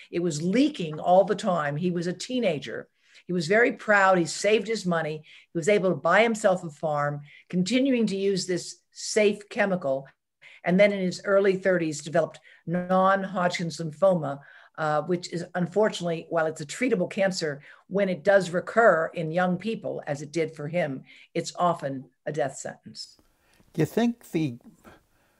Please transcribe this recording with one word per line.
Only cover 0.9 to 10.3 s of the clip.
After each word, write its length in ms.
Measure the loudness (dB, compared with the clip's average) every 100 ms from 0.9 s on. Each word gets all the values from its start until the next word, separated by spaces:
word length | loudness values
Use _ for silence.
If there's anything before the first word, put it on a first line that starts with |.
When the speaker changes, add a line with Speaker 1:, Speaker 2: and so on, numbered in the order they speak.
| -4
Speaker 1:
all 240 | 4 6
the 120 | 6 0
time. 420 | 0 0 -2 -2
He 140 | -2
was 160 | -2 -4
a 60 |
teenager. 760 | -6 -6 -2 -2 -2 -6 -12 -14 _ _ -20 -6
He 60 |
was 120 | -4 2
very 280 | 2 2
proud. 440 | 0 2 4 6 4
He 80 | 2
saved 420 | -2 2 2 0
his 200 | -4 -2
money. 360 | -2 -4 -8 -14 -20 _
He 40 | -4
was 120 | 2
able 220 | 2 2
to 40 | 0
buy 280 | 2 4
himself 400 | 4 2 2 0
a 60 | -4
farm, 500 | -6 -4 0 -2 -4 -12 -20 _
continuing 600 | -2 0 2 2 2 0
to 80 | 0
use 320 | 0 0 -2
this 300 | -4 -6 -16 _
safe 560 | -14 -2 2 2 0 -6
chemical. 580 | -2 0 0 -2 -4 -6 _ _